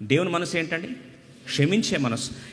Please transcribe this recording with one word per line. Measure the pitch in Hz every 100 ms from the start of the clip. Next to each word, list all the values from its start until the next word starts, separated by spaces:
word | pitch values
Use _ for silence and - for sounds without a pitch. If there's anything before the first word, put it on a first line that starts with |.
దేవుని | 107 143 180
మనసు | 170 175 175
ఏంటండి? | 160 165 185 - - - - - -
క్షమించే | - 147 214 - 165
మనసు. | 123 113 - - -